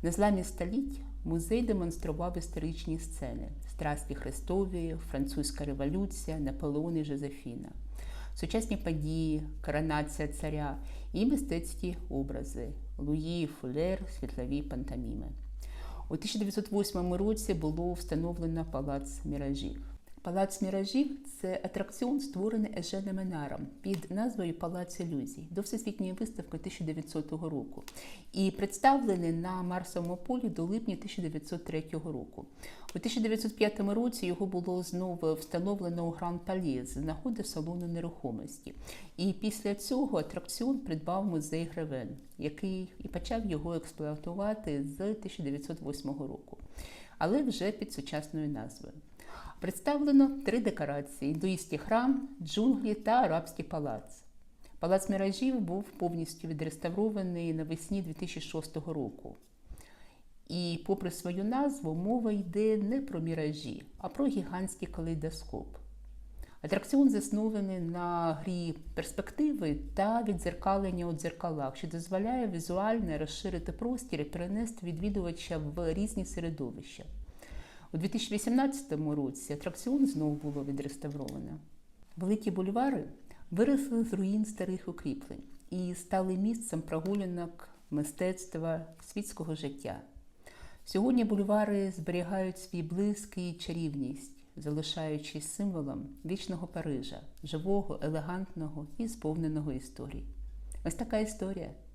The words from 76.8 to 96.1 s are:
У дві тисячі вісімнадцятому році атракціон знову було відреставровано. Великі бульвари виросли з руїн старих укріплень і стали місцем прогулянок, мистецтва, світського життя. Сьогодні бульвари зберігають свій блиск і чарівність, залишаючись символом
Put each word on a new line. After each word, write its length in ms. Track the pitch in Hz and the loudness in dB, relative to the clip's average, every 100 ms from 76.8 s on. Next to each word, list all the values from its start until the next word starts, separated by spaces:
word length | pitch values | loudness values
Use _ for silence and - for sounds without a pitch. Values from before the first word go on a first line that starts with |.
| - - - - - - - - - - - | -12 -12 -10 -10 -10 -14 -12 -10 -10 -14 -6
У 40 | 160 | -2
дві 120 | 190 | 0
тисячі 260 | 226 - | 0 0
вісімнадцятому 800 | 208 - 254 277 277 - 151 156 | 0 4 6 6 2 -2 0 2
році 380 | 147 135 - - | 2 0 -2 -6
атракціон 540 | 147 180 - - 277 269 | -4 -4 -4 0 6 6
знову 300 | - 151 147 | 6 2 2
було 280 | 147 143 | -2 -2
відреставровано. 920 | 139 139 139 139 135 143 135 139 - 151 147 - - - - - | -2 -2 -2 -4 -6 -4 -4 -6 -6 -8 -12 -20 -20 -20 -16 -4
Великі 340 | 185 208 214 | 2 4 4
бульвари 540 | 185 185 214 269 247 143 - - - - | 2 2 4 4 2 -2 -10 -14 -14 -4
виросли 540 | 170 247 269 277 233 | 4 6 6 4 2
з 80 | 226 | 2
руїн 320 | 208 190 214 | 2 2 4
старих 440 | 214 214 185 185 - | 2 0 -2 -2 -4
укріплень 540 | 165 151 - - - - - - | -6 -4 -4 -6 -12 -12 -16 -6
і 240 | 180 180 | -2 -2
стали 420 | 175 - 190 185 185 | -4 0 2 4 4
місцем 460 | 208 233 - 160 | 2 2 -2 -4
прогулянок, 840 | 160 160 170 202 185 175 175 - - - - | -2 -2 0 0 0 -2 -4 -8 -16 -18 -2
мистецтва, 960 | 147 147 - 185 185 - 165 165 160 160 - | 0 0 0 0 0 -4 -2 0 0 -2 -14
світського 540 | - - 208 - 160 | -8 -6 -6 -6 -2
життя. 460 | 156 147 139 - 92 - - - - - - - - | -2 -2 -6 -6 -8 -10 -18 -20 -20 -20 -16 -14 -14
Сьогодні 400 | - 190 233 247 | 0 4 6 6
бульвари 640 | 220 202 196 208 208 202 196 | 6 4 6 6 6 4 2
зберігають 680 | 185 160 175 170 190 185 185 | 0 0 0 2 0 0 -2
свій 240 | - 175 | -6 -4
блиск 560 | 165 175 202 208 - - | -2 2 2 2 -4 -4
і 140 | 175 | -4
чарівність, 920 | 170 - 170 160 143 127 143 - - - - | -4 -4 0 0 0 -2 -4 -10 -16 -16 -8
залишаючись 960 | 147 151 151 - 156 151 147 151 147 | -2 -2 0 -2 0 -2 -4 -8 -8
символом 540 | - 202 170 139 135 139 | -2 0 0 -2 -4 -6